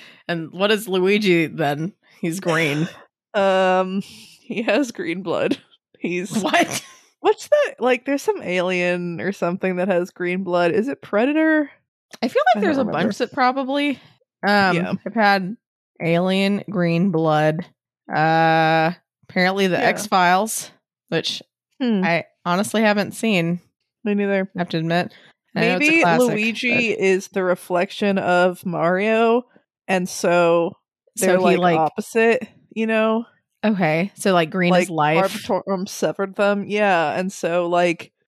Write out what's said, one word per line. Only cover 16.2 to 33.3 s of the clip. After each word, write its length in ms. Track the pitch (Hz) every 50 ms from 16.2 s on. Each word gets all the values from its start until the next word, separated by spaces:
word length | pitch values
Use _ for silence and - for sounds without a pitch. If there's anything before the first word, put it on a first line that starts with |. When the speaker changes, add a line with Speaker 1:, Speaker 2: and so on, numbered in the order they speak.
| 180 185 190 190 196 196 202 202 - -
Speaker 1:
green 420 | 202 180 175 170 165 165 175 196
blood. 540 | 165 160 160 160 151 151 156 156 156 160 180 - _ _ _ _ _ _ _ -
Uh, 840 | - 151 156 160 160 160 160 160 160 160 160 160 160 160 160 165 175 - _ _ _ _ _
apparently 400 | - - 190 180 185 190 196 196
the 80 | 185 170
Speaker 2:
Yeah. 80 | - - -
Speaker 1:
X-Files, 800 | - - 202 214 214 185 180 175 180 185 214 220 - - - - - _ _ _ _ _ _ -
which 340 | 170 165 - - - - - _ _ _ _ _ _ -
Speaker 2:
Hmm. 240 | 277 240 220 196 185
Speaker 1:
I 180 | 165 170 160 - _ _ _ -
honestly 380 | 175 175 185 214 - - 214 226
haven't 280 | 208 208 208 190 - 202
seen. 440 | - - 226 208 175 165 165 175 175 - _ _ _ _ _ _ _ -
Speaker 2:
Me 80 | 214 208
neither. 360 | 202 202 196 196 196 190 196 -
Speaker 1:
I 40 | 185
have 100 | 175 175
to 80 | -
admit. 340 | 165 160 165 165 175 175 - - - - - _ _ _ _ -
I 20 | -
know 160 | 220 226 185
it's 120 | 185 294
a 40 | 302
Speaker 2:
Maybe 100 | 320 330 302
Speaker 1:
classic, 240 | 175 165 202 254 240
Speaker 2:
Luigi 640 | - 214 214 226 214 214 254 247 240 240 233 220 -
Speaker 1:
but 100 | - 190
Speaker 2:
is 240 | 190 190 185 196 -
the 140 | - 196 185
reflection 760 | 180 185 - - - 185 175 185 190 - - 214 202 196
of 480 | 196 147 143 180 180 180 185 175 - -
Mario, 800 | 190 170 156 160 170 185 185 202 220 220 220 233 226 233 247 247 _ _ _ _ _ _ _ _ -
and 180 | 190 185 180
so 720 | 190 - - - 185 175 175 175 170 170 170 170 180 - _ _ _ _ _ _ _ -
Speaker 1:
So 80 | - 190
Speaker 2:
they're, 120 | 190 180
Speaker 1:
he, 60 | 185 185
Speaker 2:
like, 140 | 175 180 175
Speaker 1:
like, 200 | 175 175 170 160
Speaker 2:
opposite, 680 | 160 151 - - 208 - - 226 226 226 226 - - - _ _ _ - -
you 100 | 214 226
know? 380 | 220 220 220 220 220 220 226 233 -